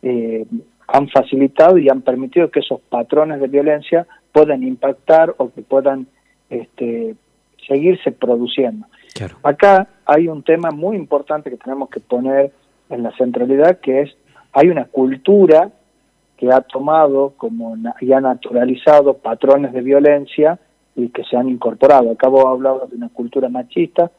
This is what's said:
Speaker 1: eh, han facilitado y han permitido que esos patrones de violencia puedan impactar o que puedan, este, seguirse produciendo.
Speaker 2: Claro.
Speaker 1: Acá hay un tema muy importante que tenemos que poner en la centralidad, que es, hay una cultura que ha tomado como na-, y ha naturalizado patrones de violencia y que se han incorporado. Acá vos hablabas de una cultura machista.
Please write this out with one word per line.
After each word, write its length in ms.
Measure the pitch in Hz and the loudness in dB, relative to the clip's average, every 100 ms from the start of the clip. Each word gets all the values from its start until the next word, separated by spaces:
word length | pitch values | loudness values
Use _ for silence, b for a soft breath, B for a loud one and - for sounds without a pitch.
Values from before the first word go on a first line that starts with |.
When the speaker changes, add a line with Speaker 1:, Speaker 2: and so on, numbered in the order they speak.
Speaker 1:
eh, 440 | 131 123 113 113 110 113 - _ - | -4 -6 -4 -8 -8 -12 -14 _ -2
han 220 | 135 139 | -2 2
facilitado 680 | 135 127 131 135 - 160 185 | -2 0 0 -2 4 4 6
y 100 | 139 | 4
han 140 | 131 | 0
permitido 480 | 131 127 131 175 165 | -2 -4 -4 -2 0
que 100 | 156 | -2
esos 200 | - 127 | -4 -10
patrones 580 | _ 120 117 143 156 147 | _ -6 -2 -2 -2 -2
de 80 | 135 | -2
violencia 580 | 139 147 147 147 165 175 b _ | 0 0 -2 -2 -2 -2 b _
puedan 320 | 151 151 139 | 2 2 0
impactar 720 | 127 127 139 139 - 160 165 - | -4 -4 -4 -6 2 2 2 -2
o 120 | 117 | -6
que 100 | - | -8
puedan, 440 | - 135 135 135 131 _ _ _ _ | -2 0 0 -4 -10 _ _ _ _
este, 680 | 127 113 - 120 117 113 110 _ _ _ _ - | -12 -12 -10 -8 -6 -8 -12 _ _ _ _ -4
seguirse 460 | 139 165 185 - | 0 0 0 -4
produciendo. 760 | 120 123 117 120 - 123 107 110 b b | -6 -2 -2 -2 -4 -4 -6 -16 b b
Speaker 2:
Claro. 220 | - 95 - | -14 -14 -6
Speaker 1:
Acá 460 | 143 143 202 196 196 _ - | -4 2 4 4 0 _ 0
hay 220 | 151 170 | 0 0
un 140 | 151 | -4
tema 280 | 135 165 170 | -2 -2 -2
muy 260 | 147 175 214 | -6 -6 -6
importante 540 | 151 143 143 151 151 | -4 -6 -4 -8 -8
que 60 | 123 | -14
tenemos 340 | - 135 139 | -12 -10 -10
que 100 | - | -12
poner 500 | _ 123 131 139 139 _ _ _ _ | _ -6 -2 0 -2 _ _ _ _
en 120 | 120 | -10
la 100 | 117 - | -10 -4
centralidad, 600 | 123 120 123 135 160 185 | -4 -2 -2 2 2 2
que 220 | - 131 | -2 -4
es, 140 | 143 _ _ b b | -4 _ _ b b
hay 160 | 139 165 | 2 2
una 160 | 156 123 | 2 -6
cultura 840 | 135 131 135 - 202 180 156 190 _ _ _ _ _ _ _ | -2 -2 -2 2 4 6 4 2 _ _ _ _ _ _ _
que 140 | 123 | 0
ha 100 | 131 | 0
tomado 720 | - 135 143 160 151 135 139 _ | 0 -8 -2 2 2 0 -2 _
como 400 | 117 113 113 113 | -10 -10 -10 -10
na-, 180 | 117 - | -12 -8
y 120 | 127 | 0
ha 80 | 131 | 0
naturalizado 960 | 135 123 - 120 123 127 - 147 139 131 | 0 -4 -4 -4 -2 -2 4 4 4 0
patrones 540 | 113 113 135 139 139 | -4 -4 2 2 0
de 80 | 127 | -6
violencia 760 | 123 139 143 143 139 - 151 175 _ _ _ - | 0 4 4 2 -2 0 0 0 _ _ _ -8
y 120 | 120 | -8
que 160 | 123 | -8
se 120 | 113 123 | -6 -4
han 120 | 131 | -4
incorporado. 640 | 123 117 110 135 143 117 | -4 -6 0 4 4 4
Acá 180 | 113 131 | 0 2
vos 160 | 135 131 | 4 2
hablabas 440 | 127 131 131 127 | 0 -2 -4 -6
de 60 | 120 | -12
una 120 | 120 | -14
cultura 380 | - 120 139 127 | -12 -8 -4 -4
machista. 640 | 127 123 - 170 - 170 | -6 -8 -4 -4 0 -2